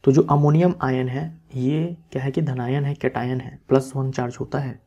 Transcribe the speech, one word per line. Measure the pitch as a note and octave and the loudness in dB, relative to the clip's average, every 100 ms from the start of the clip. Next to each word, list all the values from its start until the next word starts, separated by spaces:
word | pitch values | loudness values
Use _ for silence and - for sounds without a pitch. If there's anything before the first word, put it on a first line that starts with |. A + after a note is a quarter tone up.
तो | - | 6
जो | C3+ | 4
अमोनियम | E3 D3 D3 D3+ F3+ E3+ | 6 4 6 4 4 2
आयन | C3 B2+ B2+ | -2 0 -2
है | C3 D#3+ D#3+ _ | -4 -8 -10 _
ये | C3 B2+ D3+ E3+ E3+ _ | -4 -2 0 -2 -6 _
क्या | C#3 | -6
है | C3+ | -4
कि | C3+ | -2
धनायन | D3+ B2+ A#2+ C#3 | -2 -2 -2 -2
है, | C#3 | -2
कैटायन | C#3+ B2+ A#2+ B2 B2+ | -2 -2 -2 -4 -4
है, | A#2+ - - | -6 -16 -2
प्लस | C3+ C3 C#3 | -2 -2 -6
वन | C3 | -4
चार्ज | C3 B2 - | -4 -6 -6
होता | B2+ C#3 | -6 -6
है। | C3+ A2 | -6 -10